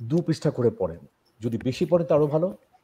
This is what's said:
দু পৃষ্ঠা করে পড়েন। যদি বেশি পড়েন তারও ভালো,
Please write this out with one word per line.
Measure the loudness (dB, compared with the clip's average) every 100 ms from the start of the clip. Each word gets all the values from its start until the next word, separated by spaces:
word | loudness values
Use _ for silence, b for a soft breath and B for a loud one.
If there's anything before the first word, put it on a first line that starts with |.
দু | -2 0
পৃষ্ঠা | 0 0 -2
করে | 2 0
পড়েন। | 2 -4 -6 -18 _ _ -8
যদি | -6 -4
বেশি | -4 -2 2
পড়েন | 2 4
তারও | 2 2
ভালো, | 0 -2 -6 _ _